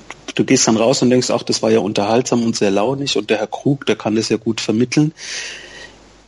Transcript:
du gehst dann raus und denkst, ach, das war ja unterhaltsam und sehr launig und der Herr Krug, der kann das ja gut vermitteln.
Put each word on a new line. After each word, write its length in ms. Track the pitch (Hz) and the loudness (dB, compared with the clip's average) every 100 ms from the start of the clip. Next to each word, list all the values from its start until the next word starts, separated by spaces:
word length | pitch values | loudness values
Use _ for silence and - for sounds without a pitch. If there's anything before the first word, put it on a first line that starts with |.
| - - - - | -16 -18 -10 -2
du 80 | |
gehst 240 | 104 131 - | 2 2 4
dann 100 | 110 | 4
raus 240 | 113 139 | 4 4
und 100 | 127 | 4
denkst, 180 | 127 123 | 2 2
ach, 140 | 117 | -2
das 180 | - 113 | -2 -2
war 100 | 110 | 2
ja 80 | 110 | 2
unterhaltsam 640 | 101 107 101 113 127 120 | 2 -2 2 2 2 0
und 120 | 117 110 | 0 0
sehr 160 | 104 | 0
launig 440 | 98 110 135 139 - | 2 0 -2 -4 -4
und 120 | 104 | -2
der 80 | 107 | -2
Herr 100 | 107 | -2
Krug, 380 | - - 143 - | -2 -2 0 -2
der 100 | 107 | -2
kann 200 | 113 110 | 0 -2
das 120 | 110 | 0
ja 80 | 110 | -2
gut 220 | 117 110 | -2 -4
vermitteln. 540 | - 110 123 151 151 - - - - - - - - - - - | 0 0 2 2 0 -2 -12 -10 -12 -14 -18 -20 -20 -20 -20 -16